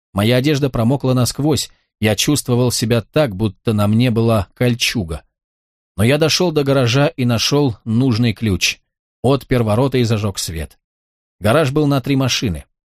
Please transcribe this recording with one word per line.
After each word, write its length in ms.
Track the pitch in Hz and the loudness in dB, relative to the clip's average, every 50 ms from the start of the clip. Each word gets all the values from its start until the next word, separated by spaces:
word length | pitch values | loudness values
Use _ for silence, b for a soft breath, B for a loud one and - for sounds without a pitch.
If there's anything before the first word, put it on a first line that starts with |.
| _ _ | _ _
Моя 240 | - 95 104 113 123 | -4 -2 0 2 2
одежда 340 | 127 131 156 151 135 143 131 | 2 2 0 0 0 -2 -2
промокла 420 | - 139 113 117 139 131 - 131 | -2 0 0 0 0 0 0 0
насквозь, 580 | 127 127 120 - - - 135 151 139 - - - - _ _ _ _ - | 0 2 0 -2 -2 -2 -2 0 0 -2 -4 -8 -14 _ _ _ _ -2
я 140 | 107 107 104 | -2 0 0
чувствовал 560 | - - 143 147 - - - 123 120 123 123 | 0 0 0 0 0 0 0 0 0 0 0
себя 320 | - - - - 120 117 | -2 -2 -2 -2 -2 -2
так, 320 | - _ - 151 151 120 95 | -2 _ -2 -2 -2 -2 -2
будто 380 | 90 110 104 - _ - 120 | -4 -4 -4 -4 _ -4 -2
на 160 | 107 104 104 104 | 0 2 2 2
мне 240 | 110 113 123 127 | 2 2 2 2
была 340 | 110 113 113 117 113 107 95 - _ | 2 2 2 2 2 0 -2 -4 _
кольчуга. 720 | - 123 123 120 120 - - - 120 90 80 80 76 - _ _ _ _ _ _ _ _ _ _ _ _ _ _ | -2 -2 0 0 -2 -2 -4 -4 -4 -6 -6 -8 -12 -14 _ _ _ _ _ _ _ _ _ _ _ _ _ _
Но 80 | - - | 0 2
я 140 | 120 143 151 | 2 2 2
дошёл 340 | 160 147 - - 180 175 | 2 0 0 0 0 0
до 100 | 156 151 | 0 0
гаража 460 | 139 135 139 139 127 113 117 139 143 151 | 0 0 2 2 2 2 2 2 0 0
и 160 | - - 123 | 0 -2 -2
нашёл 520 | 120 117 110 - - 143 147 147 131 104 - - | 0 0 0 0 0 0 0 0 0 -2 -4 -4
нужный 480 | 113 110 117 135 135 110 107 123 117 | -2 0 2 2 2 2 2 0 0
ключ. 460 | 101 - 113 107 92 85 - - - - _ _ _ _ _ _ _ _ | 0 -2 -2 -2 -2 -2 -2 -4 -4 -6 _ _ _ _ _ _ _ _
Отпер 420 | - 127 139 - - - 131 120 113 | 0 0 0 0 0 0 0 0 0
ворота 340 | 107 104 120 139 131 135 127 | 2 2 0 0 2 2 0
и 60 | 120 | 0
зажёг 340 | 110 117 104 107 104 - - | 0 0 -2 -2 -4 -6 -6
свет. 400 | - - 80 80 76 - _ _ _ _ _ _ _ _ _ _ _ _ _ - | -8 -8 -8 -8 -10 -12 _ _ _ _ _ _ _ _ _ _ _ _ _ -4
Гараж 320 | - 107 117 156 160 127 | 0 2 2 2 2 0
был 160 | 139 156 151 139 | 0 0 0 0
на 120 | 143 135 | 0 0
три 140 | - 143 139 | 0 0 0
машины, 520 | 131 131 120 - - - 107 82 71 - _ _ _ _ _ | 0 0 0 -2 -2 -4 -4 -4 -6 -10 _ _ _ _ _